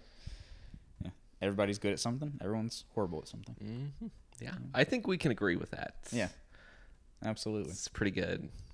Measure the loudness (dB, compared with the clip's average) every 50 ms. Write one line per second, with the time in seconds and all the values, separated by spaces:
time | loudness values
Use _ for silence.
0 | -6 -14 -20 -14 -12 -12 -10 -12 -12 -14 -16 -16 -14 -14 -16 -16 -16 -18 -12 -8
1 | -8 -8 -8 -12 -18 -20 -6 0 2 2 4 6 4 4 4 2 2 2 2 2
2 | 2 0 0 0 0 -2 -4 -4 -2 0 0 0 0 -2 -2 -6 -12 -6 0 0
3 | 0 2 0 -2 -4 -6 -10 -12 -10 -10 -10 -8 -8 -6 -6 -4 -4 -6 -6 -6
4 | -10 -10 -10 -12 -20 -20 -14 -10 -8 -6 -6 -6 -6 -2 4 4 6 6 6 2
5 | 4 2 2 4 4 4 4 6 6 6 6 4 2 -2 -4 -6 -6 -6 -6 -10
6 | -10 -4 0 0 0 0 -2 -8 -18 -20 -20 -20 -20 -20 -20 -20 -20 -20 -20 -20
7 | -20 -20 -14 -4 -2 -2 -2 0 -2 -2 0 0 -2 -2 -4 -6 -6 -6 0 2
8 | 2 2 4 2 0 0 0 -2 -4 -6 -8 -10 -12 -14